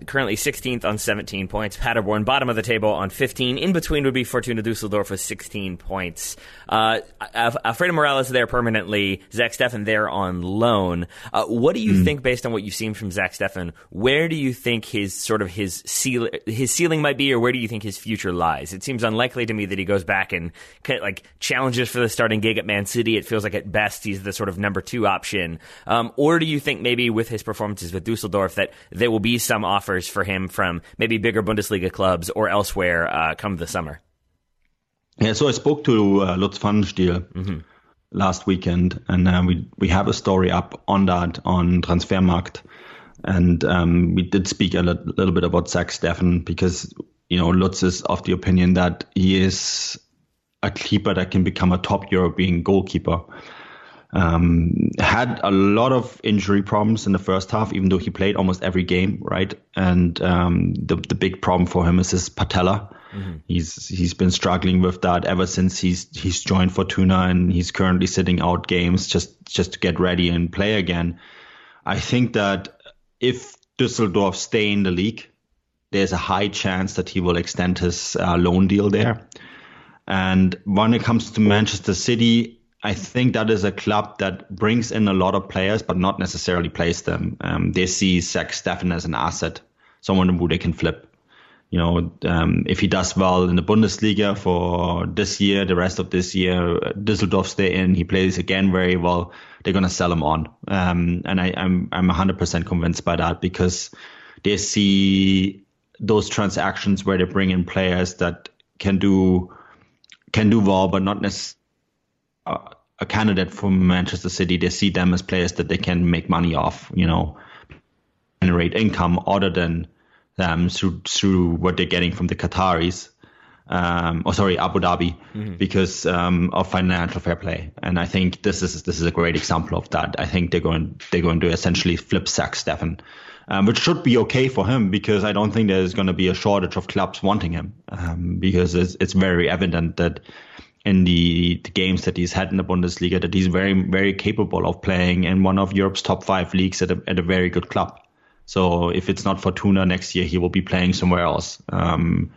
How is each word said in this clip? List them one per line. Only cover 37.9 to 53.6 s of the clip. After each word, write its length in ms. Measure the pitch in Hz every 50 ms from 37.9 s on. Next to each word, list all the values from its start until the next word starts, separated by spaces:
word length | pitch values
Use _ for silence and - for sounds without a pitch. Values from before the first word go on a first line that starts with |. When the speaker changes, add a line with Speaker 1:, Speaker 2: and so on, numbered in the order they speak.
| _ _ _ _
Speaker 2:
last 340 | - - 98 95 90 - -
weekend, 560 | 98 95 90 - 90 87 90 90 90 - - - -
and, 180 | 92 92 90
uh, 160 | 92 90 90 90
we, 220 | 90 90 85 - - - -
we 100 | 98 90
have 180 | 87 95 101
a 60 | -
story 400 | 113 - - 101 95 92 92 92
up 280 | 90 87 - - - - _
on 200 | - 101 98 98
that 340 | 92 90 87 - 87 - - -
on 380 | 92 90 90 87 87 90 90
Transfermarkt, 800 | 87 - 87 87 - - 98 95 95 92 87 87 92 - - - - - - - - - - - - - - - -
and, 400 | - 95 87 87 87 87 80 -
um, 500 | - 87 90 85 87 85 87 87 85 85
we 80 | 92
did 240 | 90 - - 98 92
speak 280 | - - - 104 92 92
a 80 | 87
li-, 300 | 87 87 85 82 - - -
little 180 | - 95 95 87
bit 80 | 87
about 260 | 87 85 82 85 80 -
Zach 200 | - 90 82 -
Steffen 560 | - - - 85 82 - 92 90 87 87 82
because, 500 | - 85 - 92 90 90 - - - - - - _ _ _ _ -
you 80 | 87
know, 120 | 90 85 85
Lutz 340 | 90 92 92 92 92 -
is 200 | 92 90 90 -
of 200 | - - 90 87
the 80 | - -
opinion 420 | 90 92 - 98 92 92 90 90 92
that 320 | 90 90 87 82 - - - -
he 260 | 98 92 92 95 95
is 560 | 92 95 90 - - - - - - - - - _ _ _ _ _ _ _ _ _ _ _ _
a 80 | - 104
keeper 440 | - - - - 107 98 92 107 95
that 180 | 92 90 90
can 100 | - 95
become 300 | 90 98 95 - 95 92
a 60 | 90 87
top 340 | - - 101 98 98 -
European 500 | 98 92 92 82 - - 90 92 87 85
goalkeeper. 600 | 82 98 98 98 92 - - 87 - - 85 85 - - - - - - - -